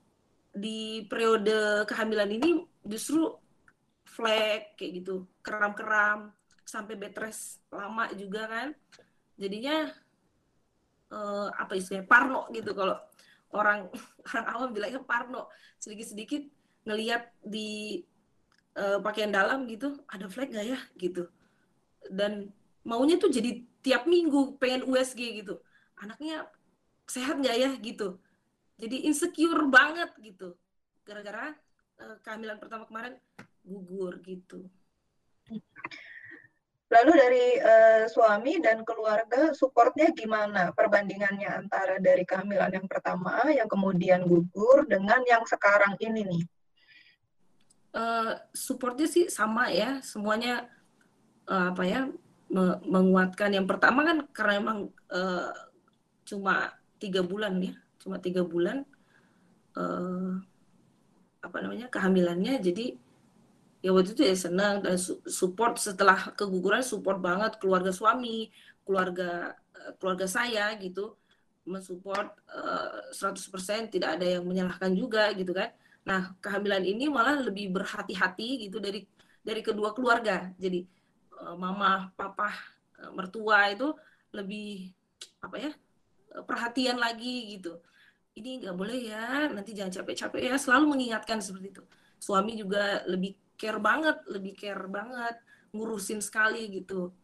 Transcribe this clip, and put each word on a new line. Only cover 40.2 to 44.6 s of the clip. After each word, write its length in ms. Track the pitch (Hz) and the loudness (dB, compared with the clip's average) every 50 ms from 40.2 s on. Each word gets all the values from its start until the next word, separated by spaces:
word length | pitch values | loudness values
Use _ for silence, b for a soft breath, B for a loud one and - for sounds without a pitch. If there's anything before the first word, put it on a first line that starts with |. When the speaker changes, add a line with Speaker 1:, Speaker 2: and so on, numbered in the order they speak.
| 226 220 214 214 208 208 208 196 175 170 - | -2 -2 -2 0 0 0 0 0 0 2 2
Speaker 2:
Perbandingannya 880 | - 220 208 208 202 202 190 196 196 202 202 202 202 202 185 175 185 196 | 2 2 4 4 2 2 0 -4 -2 -2 -2 -2 -2 -4 -4 -6 -6 -6
antara 320 | - 196 190 190 190 190 | -4 -4 -2 0 0 0
dari 320 | 190 185 185 185 180 180 - | 2 6 6 6 6 4 0
kehamilan 420 | 185 190 190 202 202 190 185 180 | -2 -4 -2 0 0 0 0 0
yang 140 | 185 185 190 | 0 -4 -6
pertama, 560 | 190 - 190 - 180 180 180 185 180 - - 240 302 | -6 -6 -4 -4 -4 -4 -2 -2 -2 0 2 2 4
yang 160 | 302 254 220 | 4 2 2
kemudian 640 | 214 196 196 190 196 175 175 180 185 180 180 180 175 | 2 0 0 2 2 2 4 6 6 6 6 6 6
gugur, 560 | 175 170 175 - - 190 | 6 4 4 2 -2 2